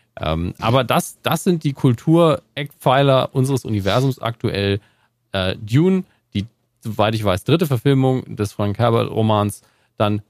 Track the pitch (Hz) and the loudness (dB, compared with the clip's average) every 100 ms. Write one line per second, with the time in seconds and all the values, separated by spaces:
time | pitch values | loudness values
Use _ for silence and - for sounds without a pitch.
0 | _ - 78 80 87 - 110 131 120 147 | _ -8 -4 -4 -4 -4 0 0 0 -2
1 | - - 117 160 202 170 147 135 139 117 | -4 -8 -4 -2 0 -2 -2 0 0 0
2 | - 165 165 - _ - 143 - 143 131 | 2 4 4 0 _ -12 -12 -4 0 2
3 | 139 131 - 135 131 131 - 107 95 117 | 4 2 0 -2 -2 -2 -2 -2 0 0
4 | 135 127 113 117 113 95 101 98 _ _ | 0 -2 -6 -4 -4 -2 -2 -2 _ _
5 | _ _ _ 98 92 - 107 131 185 190 | _ _ _ -4 -4 -6 0 2 4 2
6 | - _ _ 101 104 _ _ _ 113 104 | -2 _ _ -6 -6 _ _ _ -10 0
7 | 104 110 104 92 - 160 160 123 143 135 | 0 0 -2 -2 0 0 0 0 0 2
8 | 131 131 - 107 101 - 101 101 120 113 | 2 0 -6 -6 -6 -4 -4 0 0 2
9 | 110 113 110 107 104 - _ _ _ - | -2 0 0 2 0 -4 _ _ _ -4
10 | 104 104 | -2 -2